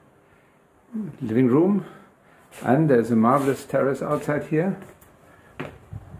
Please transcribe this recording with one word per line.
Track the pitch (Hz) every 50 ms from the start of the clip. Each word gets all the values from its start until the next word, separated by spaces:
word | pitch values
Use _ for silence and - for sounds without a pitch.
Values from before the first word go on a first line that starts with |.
| _ _ _ _ _ _ _ _ _ _ _ _ _ _ _ _ _ _ 240 220 208 156 131 -
living | 131 110 110 120 131
room. | 120 123 151 175 190 208 190 - - - - - - _ _ _ _ _ _ _ _ - - -
And | - 127 147 160 147
there's | 131 117 110 117
a | 120
marvelous | 110 110 117 135 139 135 139 127 - -
terrace | - - 135 127 135 135 -
outside | - 151 147 147 - - 151 143 -
here, | - 156 156 175 196 190 190 - - - _ - - - _ - - - - _ - - - - - - - - - - - - - - -